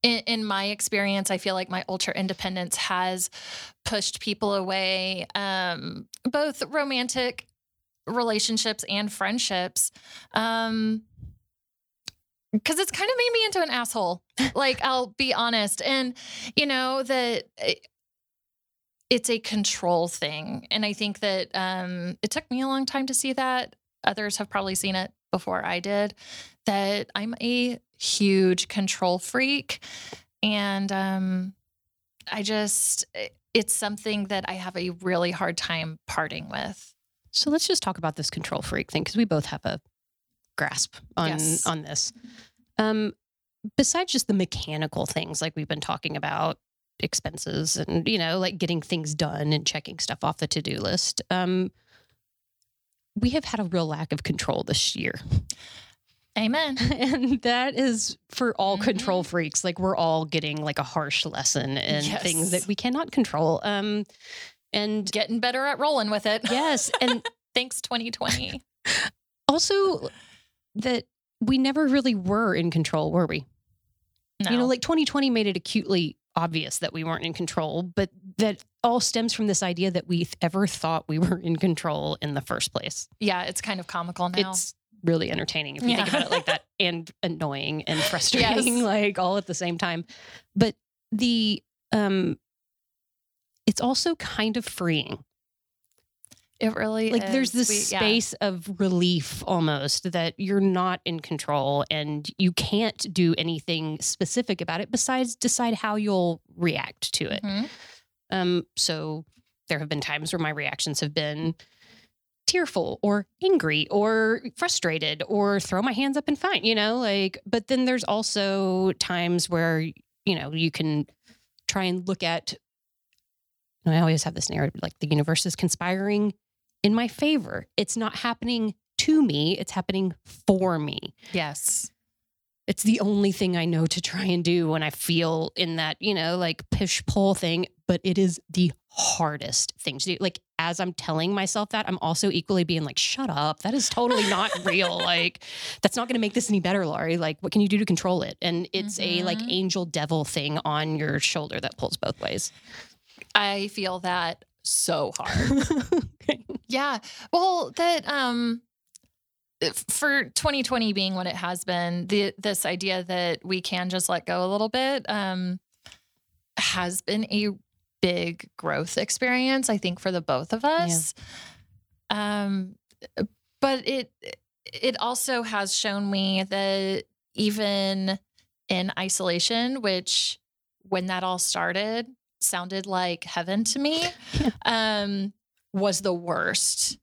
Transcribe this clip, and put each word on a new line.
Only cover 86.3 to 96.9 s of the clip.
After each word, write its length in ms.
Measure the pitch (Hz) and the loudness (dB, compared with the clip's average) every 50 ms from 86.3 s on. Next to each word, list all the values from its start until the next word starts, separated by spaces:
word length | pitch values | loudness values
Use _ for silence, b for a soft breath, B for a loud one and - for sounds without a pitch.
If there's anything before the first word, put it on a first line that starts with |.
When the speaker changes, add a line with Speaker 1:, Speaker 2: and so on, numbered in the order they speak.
| - | 0
Speaker 2:
like 140 | - - | 0 0
that, 180 | - - 151 - _ _ _ | 0 -2 -2 -2 _ _ _
and 280 | 196 180 170 170 165 160 - _ - | 0 0 0 -2 -6 -8 -10 _ -4
annoying 600 | 180 165 156 165 151 139 139 - - 151 156 - | -4 -2 -2 -4 -4 -4 -4 -4 -4 -4 -4 -2
and 160 | - 160 156 | -2 -2 0
Speaker 1:
<laughs> 100 | 147 - | 0 0
Speaker 2:
frustrating, 560 | - 170 - - - 254 233 220 214 214 208 247 233 240 | 0 2 0 2 4 4 4 4 4 4 4 2 2 2
Speaker 1:
Yes. 40 | 240 | 2
Speaker 2:
like, 340 | 214 196 214 208 208 202 185 | 2 2 2 2 2 0 0
all 160 | 185 180 190 | 0 0 0
at 100 | 202 196 | 0 -2
the 80 | - 175 | -4 -6
same 240 | - 185 175 170 165 | -4 -2 -4 -2 -2
time. 280 | - 180 170 165 170 B B B B B B B B B _ | -2 -2 -2 -4 -6 B B B B B B B B B _
But 180 | 202 226 220 - _ _ _ _ _ _ _ - | 2 2 2 2 _ _ _ _ _ _ _ -2
the, 500 | 208 247 247 240 226 220 214 208 - _ _ _ _ _ _ - | 0 2 4 4 4 4 4 2 0 _ _ _ _ _ _ 2
um, 440 | 220 208 202 196 190 185 - - - _ _ _ _ _ _ _ _ _ _ _ _ _ _ _ _ _ _ _ _ _ _ _ _ _ | 2 4 4 2 2 2 0 -2 -4 _ _ _ _ _ _ _ _ _ _ _ _ _ _ _ _ _ _ _ _ _ _ _ _ _
it's 140 | - 208 - | 0 0 2
also 360 | 247 247 269 - - 339 339 | 2 0 0 2 2 0 -2
kind 400 | - - - - - 214 220 220 | -2 -4 -8 -2 0 0 0 0
of 80 | 247 220 | -2 -4
freeing. 580 | - - - 185 175 160 151 147 - - - - _ _ _ _ _ _ _ _ _ _ _ _ _ _ _ _ _ _ _ _ - - _ _ _ _ _ | -6 -8 -4 0 0 2 0 0 -2 -6 -10 -10 _ _ _ _ _ _ _ _ _ _ _ _ _ _ _ _ _ _ _ _ -20 -20 _ _ _ _ _
Speaker 1:
It 160 | - 220 220 | -2 -2 0
really 340 | - 226 220 | 0 -2 -2